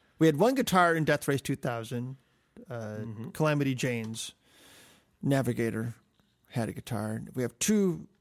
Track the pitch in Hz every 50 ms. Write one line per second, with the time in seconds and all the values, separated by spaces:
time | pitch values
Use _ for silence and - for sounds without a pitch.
0 | _ _ _ - 160 160 151 139 190 240 269 - 156 - - 185 175 170 165 165
1 | 156 143 147 143 - - 139 131 - - 139 - - 151 120 117 113 104 127 120
2 | 120 127 131 - _ _ _ _ _ _ _ - 240 - 123 117 110 107 107 107
3 | 110 117 110 107 110 - - - 156 156 151 143 143 135 131 120 - 131 120 117
4 | 113 110 113 113 - - - _ _ _ _ _ - - - - - - - _
5 | _ _ _ _ - 135 139 135 127 123 117 117 117 113 107 110 113 120 113 -
6 | _ _ _ _ _ _ _ _ _ _ - 127 113 - - - - - 120 104
7 | 107 107 110 110 - - - 127 123 113 - _ - - 214 208 196 185 165 160
8 | 160 - _ _